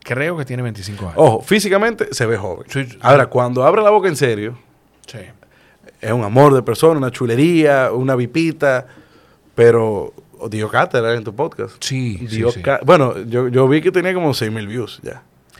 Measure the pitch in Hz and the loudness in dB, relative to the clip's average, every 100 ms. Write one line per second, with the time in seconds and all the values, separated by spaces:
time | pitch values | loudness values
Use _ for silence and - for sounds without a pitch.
0 | - 127 156 170 131 123 123 104 95 101 | -8 -4 -4 -6 -8 -8 -8 -8 -12 -10
1 | 92 82 156 110 - 208 202 196 226 226 | -4 4 4 4 0 0 2 0 0 -2
2 | - 131 113 113 98 87 - 135 127 - | -6 -4 -2 -4 -6 -12 -10 -8 -8 -2
3 | 120 139 123 127 123 123 139 208 208 214 | 4 4 4 0 -2 2 2 4 4 4
4 | 185 135 131 107 107 120 _ _ _ _ | 2 0 -2 -2 -6 -12 _ _ _ _
5 | - 113 92 - _ _ _ _ _ _ | -20 -20 -20 -20 _ _ _ _ _ _
6 | 113 120 104 120 143 135 117 110 160 160 | -6 -4 0 6 6 6 0 2 2 2
7 | 131 - 120 117 160 170 151 139 127 120 | -2 -4 -2 0 2 4 4 2 0 -2
8 | 131 127 120 160 165 151 143 127 123 - | -2 -2 -2 -2 -4 -2 0 -2 -4 -20
9 | _ _ _ _ _ - 117 117 110 101 | _ _ _ _ _ 2 4 4 2 -4
10 | 67 - - - 113 107 107 120 175 123 | -6 -14 -20 -14 -10 -6 -4 -2 0 0
11 | 113 120 113 104 160 - 107 - - 131 | -2 -4 -6 -8 -8 -8 -14 -10 -8 -6
12 | 123 92 117 110 117 120 110 135 131 175 | -6 -8 -8 -4 -2 -2 -4 -2 4 4
13 | 127 95 110 120 127 123 131 156 175 180 | 4 -2 -4 -2 0 2 4 2 2 0
14 | 180 185 160 123 110 110 101 120 104 - | -2 -2 -2 -2 -4 -6 -8 -10 -10 -12
15 | - - _ _ _ _ | -16 -18 _ _ _ _